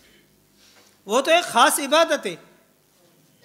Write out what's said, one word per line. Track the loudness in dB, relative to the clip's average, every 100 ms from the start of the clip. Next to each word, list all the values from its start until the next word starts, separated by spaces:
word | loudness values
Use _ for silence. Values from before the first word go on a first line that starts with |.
| _ _ _ _ _ _ _ _ _ _ -4
वो | -4
तो | 2
एक | 0
ख़ास | 0 2 2 2
इबादत | -2 0 0 -2 -6
है, | -12 -18 _ _ _ _ _ _ _ _ _